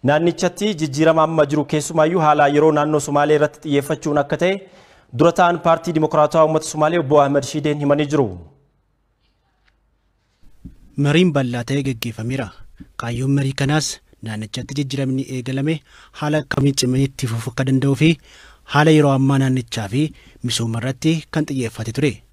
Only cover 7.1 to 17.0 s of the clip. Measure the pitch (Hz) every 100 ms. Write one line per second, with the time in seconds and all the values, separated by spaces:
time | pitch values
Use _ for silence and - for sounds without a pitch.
7.1 | 147 143 143 131 151 147 151 143 143 147
8.1 | 147 120 90 82 _ _ _ _ _ _
9.1 | _ _ _ _ _ _ _ _ _ _
10.1 | _ _ _ - - - - _ - 143
11.1 | 151 185 143 131 120 117 139 135 120 120
12.1 | 110 113 131 107 - - - - _ 117
13.1 | 117 135 139 135 135 135 151 151 - _
14.1 | _ 113 107 110 - 120 135 139 135 139
15.1 | 131 135 131 123 135 139 160 _ - -
16.1 | - 151 151 143 - 139 135 127 127